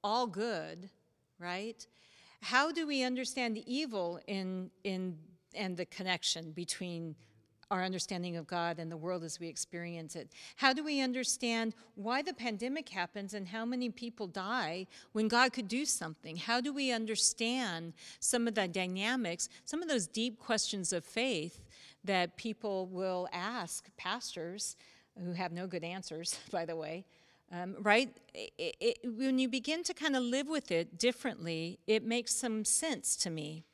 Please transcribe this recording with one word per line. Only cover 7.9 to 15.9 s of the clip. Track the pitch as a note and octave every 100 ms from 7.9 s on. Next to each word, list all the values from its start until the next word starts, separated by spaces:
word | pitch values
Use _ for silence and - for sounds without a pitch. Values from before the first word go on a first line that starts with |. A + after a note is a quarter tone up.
| F#3+ - F#3 F3+ E3+
of | D#3+
God | F3 E3+ E3
and | E3
the | E3
world | E3+ F3+
as | E3 -
we | E3+
experience | - - E3+ E3+ E3+ D#3 F3
it? | - - - -
How | C4
do | C4
we | D4+ C#4+
understand | C4 B3 B3 - A#3+ A3+ A3+ - - -
why | G#3 C4
the | D4+
pandemic | C#4 A#3 G#3 A#3+ D4 C#4
happens | F#3+ F3 G#3 G3
and | G#3 F3+
how | A3 A#3
many | B3+ B3
people | A#3+ A#3+ A3+ G3
die | F3 F#3+ B3 E3 F3 F#3 - -
when | G#3+ A3
God | A#3+ B3+
could | B3+ G3
do | A#3+
something? | D4